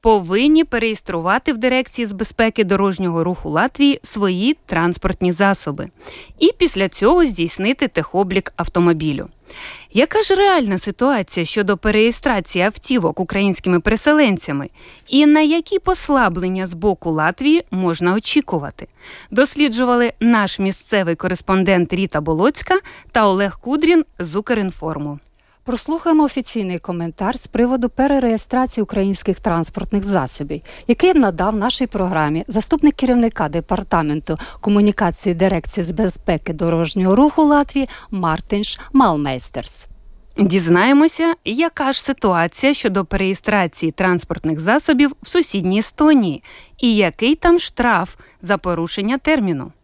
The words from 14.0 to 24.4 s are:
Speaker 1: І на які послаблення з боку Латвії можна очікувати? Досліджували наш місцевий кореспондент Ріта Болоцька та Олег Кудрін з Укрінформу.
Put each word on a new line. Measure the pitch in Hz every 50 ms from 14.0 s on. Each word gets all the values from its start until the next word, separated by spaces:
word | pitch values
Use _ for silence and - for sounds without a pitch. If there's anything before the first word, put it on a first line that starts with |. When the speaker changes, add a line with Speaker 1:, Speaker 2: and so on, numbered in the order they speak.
| - 294 302 302 294 226 190 - - - 143 139 139 - _ _ - - - - _
Speaker 1:
І | - 254 277 302
на | 294 302 302
які | 311 294 320 339 320 - 392 381
послаблення | - - 370 - - - 285 269 233 190 175 180 180 185 185 185 190
з | 180 175
боку | 165 180 208 185 _ - 170
Латвії | 160 156 156 - - - 262 294 311 339 - _
можна | - 185 185 175 165 160 175 175 185
очікувати? | 220 - - - 294 269 - - 160 143 143 - - - _ _ _ - - - - - _
Досліджували | 202 226 254 - - 285 294 277 220 233 254 247 247 240 240 233 - -
наш | 220 233 233 214 202 185 - -
місцевий | 190 190 185 - - - 220 202 185 165 170
кореспондент | - - 180 180 175 - - 190 190 185 196 190 180 175 - 185
Ріта | 180 196 185 - 151
Болоцька | 151 160 160 156 190 269 302 - - - 370 392 - - - - - -
та | - 240 214
Олег | 202 190 190 202 196 - -
Кудрін | - 240 277 302 311 302 359 330 302 _ _ -
з | 180 160 151
Укрінформу. | 202